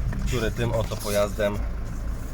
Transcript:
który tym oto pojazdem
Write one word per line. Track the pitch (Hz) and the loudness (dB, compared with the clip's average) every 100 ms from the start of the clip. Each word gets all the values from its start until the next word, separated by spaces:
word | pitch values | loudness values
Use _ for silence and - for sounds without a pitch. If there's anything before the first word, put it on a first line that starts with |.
| - - - | 0 0 0
który | 127 110 | 2 2
tym | 101 117 | 2 0
oto | 113 110 107 | 2 0 -2
pojazdem | 107 101 104 101 104 104 - - - - - - - | 0 2 2 2 0 2 -2 -2 -4 -4 -2 -4 -4